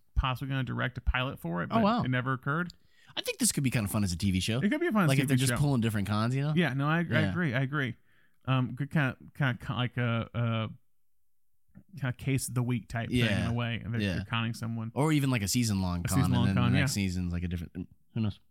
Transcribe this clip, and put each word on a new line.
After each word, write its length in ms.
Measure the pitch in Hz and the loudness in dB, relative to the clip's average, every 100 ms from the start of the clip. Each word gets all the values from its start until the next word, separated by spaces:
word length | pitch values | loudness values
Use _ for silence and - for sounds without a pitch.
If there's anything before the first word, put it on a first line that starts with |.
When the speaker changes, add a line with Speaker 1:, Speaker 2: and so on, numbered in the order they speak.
| _ - | _ 0
Speaker 1:
possibly 340 | 131 123 135 | 0 -2 -2
gonna 140 | 135 117 | -2 -2
direct 320 | 117 123 123 | -2 -4 -2
a 40 | |
pilot 380 | - 127 127 - | 0 0 -2 -4
for 240 | 165 175 | -6 -4
it, 60 | 165 | 0
Speaker 2:
Oh, 40 | 226 | 2
Speaker 1:
but 80 | |
Speaker 2:
wow. 200 | 202 233 | 4 2
Speaker 1:
it 60 | 131 | 0
never 240 | 127 123 | 0 0
occurred. 400 | 127 143 156 175 - _ - - - | -2 -2 -2 -4 -8 _ -20 -14 -8
Speaker 2:
I 60 | |
think 160 | 494 466 | -8 0
this 140 | 240 | 0
could 100 | - | 2
be 60 | 131 | 0
kinda 160 | 127 101 | 2 0
fun 160 | 110 | 0
as 80 | 98 | 0
a 60 | 85 | 0
T 120 | 101 | 2
V 100 | 92 | 2
show. 180 | 92 117 | 2 0
Speaker 1:
It 100 | 202 | 0
could 120 | 302 | 0
be 60 | 349 | 2
a 40 | |
fun 120 | 214 | 4
as 40 | 160 | 4
Speaker 2:
Like, 120 | 135 | 4
Speaker 1:
a 20 | |
Speaker 2:
if 60 | 135 | 4
they're 80 | 127 | 2
Speaker 1:
T 40 | |
V 60 | 131 | 2
Speaker 2:
just 100 | 123 | 2
Speaker 1:
show. 60 | 143 | 2
Speaker 2:
pulling 140 | 131 | 2
different 280 | 113 107 98 | 2 0 0
cons, 260 | 104 113 135 | 0 0 0
you 60 | |
know? 120 | 147 | 0
Speaker 1:
Yeah, 200 | 156 156 | 0 0
no, 120 | 135 147 | 0 0
I, 120 | 165 | 0
I 40 | |
Speaker 2:
Yeah. 260 | 165 156 156 | 2 2 2
Speaker 1:
agree. 240 | 170 165 | 0 -2
I 80 | 117 | 0
agree. 340 | 131 147 127 - _ _ _ _ - | -2 -2 -4 -6 _ _ _ _ -2
Um, 280 | 131 127 127 | 0 0 -4
good 160 | 143 | -2
kinda, 240 | 165 131 - - - | 0 0 -2 -10 -2
kinda 200 | 139 120 - | -2 -2 -4
co-, 100 | 117 | -4
like 200 | 123 - | -4 -2
a, 320 | 120 113 - | 0 -2 -2
uh, 340 | 117 117 113 110 - _ _ _ _ _ _ _ _ _ - - 170 | -2 0 0 -4 -8 _ _ _ _ _ _ _ _ _ -20 -20 -6
kinda 140 | 127 | -4
case 340 | - 135 131 - | -4 -2 -2 0
of 60 | 123 | -2
the 80 | |
week 240 | 120 123 - | 0 -2 -4
type 200 | 117 117 | -8 -2
thing 100 | 123 | 0
Speaker 2:
Yeah. 260 | 113 107 113 | 2 2 0
Speaker 1:
in 60 | |
a 20 | |
way. 280 | 117 117 117 | -2 -2 -4
And 100 | - | -4
they're, 80 | 117 | -2
Speaker 2:
Yeah. 120 | 101 85 | 0 -2
Speaker 1:
they're 100 | 95 | -2
conning 280 | 117 113 | -2 -2
someone. 380 | 110 113 113 110 | -4 -6 -6 -4
Speaker 2:
Or 180 | 120 156 | -2 2
even, 160 | 151 135 | 2 2
like, 120 | 120 | 0
a 40 | 98 | 0
season-long 540 | 123 113 98 90 87 | 0 2 2 0 -2
Speaker 1:
A 20 | 87 | 0
Speaker 2:
con, 80 | 92 | 2
Speaker 1:
season-long 300 | - 123 95 | 4 4 4
Speaker 2:
and 80 | 95 | 4
then 60 | |
Speaker 1:
con, 100 | 120 | 4
Speaker 2:
the 60 | 131 | 2
next 120 | 135 104 | 2 0
Speaker 1:
yeah. 60 | 95 | 0
Speaker 2:
season's, 260 | 90 87 | 0 -2
like, 100 | 87 | -2
a 40 | 87 | -2
different, 400 | 87 85 90 - - _ | -4 -6 -10 -10 -14 _
who 60 | 117 | -4
knows? 180 | 107 - _ | -2 -4 _